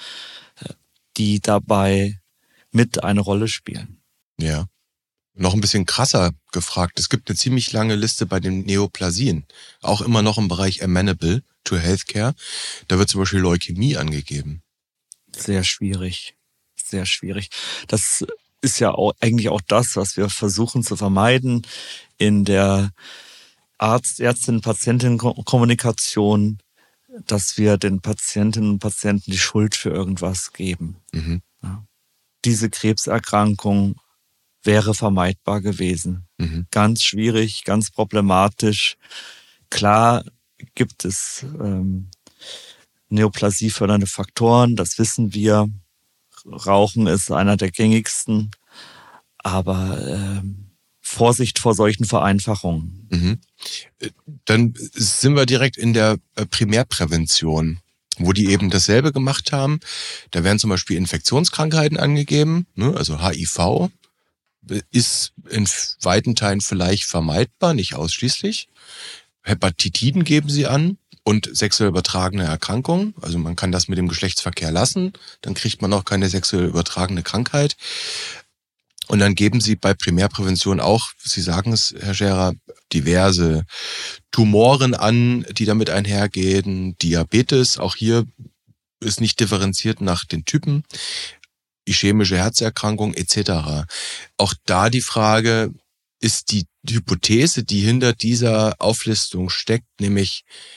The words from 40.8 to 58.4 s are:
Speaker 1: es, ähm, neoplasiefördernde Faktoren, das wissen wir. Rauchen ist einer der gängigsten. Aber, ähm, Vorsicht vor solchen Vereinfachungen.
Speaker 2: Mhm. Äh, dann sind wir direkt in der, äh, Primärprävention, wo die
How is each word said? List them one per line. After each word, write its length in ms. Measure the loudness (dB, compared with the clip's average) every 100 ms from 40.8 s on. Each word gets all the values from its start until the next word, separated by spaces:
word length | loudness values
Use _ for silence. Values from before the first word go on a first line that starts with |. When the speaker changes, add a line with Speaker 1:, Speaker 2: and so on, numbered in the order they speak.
| -4 -4 -6
Speaker 1:
es, 400 | -6 -8 -10 -12 -8
ähm, 520 | -6 -2 -2 -4 -8 -18 _ _ -18 -18 -20 -20 _ _ _
neoplasiefördernde 1000 | 2 2 2 -2 0 -2 0 2 2 0
Faktoren, 680 | -4 -8 0 4 6 4 2
das 200 | -2 -2
wissen 360 | -2 0 -2
wir. 340 | 0 4 4 2 -4 -16 _ _ _ _ -20 -18
Rauchen 640 | -10 2 4 4 2 2
ist 220 | 2 0
einer 280 | 0 2 2
der 120 | 0
gängigsten. 840 | 2 4 4 2 -6 -2 -2 -2 -8 _ -20 -20 -20 -20 -20 _ -10
Aber, 600 | -4 -2 -2 -2 -2 -4 -4
ähm, 600 | -6 -4 -6 -8 -10 -16 _ _ _
Vorsicht 580 | -12 4 4 4 0 0
vor 140 | 0
solchen 320 | 4 2 2 0
Vereinfachungen. 1040 | 2 4 2 0 -2 -2 -4 -6 -12 -4
Speaker 2:
Mhm. 280 | 0 0 0 -6 _ -14 -14 -16 _
Äh, 120 | -12 -12 -20 -12 2
dann 280 | 4 4 0 -10
sind 420 | -4 -2 2 4 4
wir 100 | 4
direkt 300 | 4 2 0
in 180 | 2
der, 260 | 4 4 2 -4 -8
äh, 100 | -4
Primärprävention, 1300 | 0 2 2 2 -2 0 0 0 0 0 0 0 -4 -12 _ _ -2
wo 140 | 0
die 160 | 2